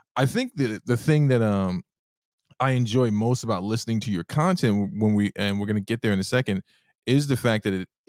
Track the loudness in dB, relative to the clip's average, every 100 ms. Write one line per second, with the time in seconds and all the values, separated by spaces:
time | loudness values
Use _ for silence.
0 | _ -2 0 0 -4 -2 -4 -2 -2 -2
1 | 2 2 4 4 2 2 0 -4 -8 _
2 | _ _ _ _ _ -4 0 0 2 2
3 | 2 2 0 -2 -2 -4 -2 -4 -2 -4
4 | -2 -4 -4 -2 0 2 0 0 -2 0
5 | 2 2 0 0 -2 -2 -2 -2 -2 -2
6 | 0 0 0 0 0 -2 -6 _ _ _
7 | 0 2 2 0 2 0 0 -4 -6 _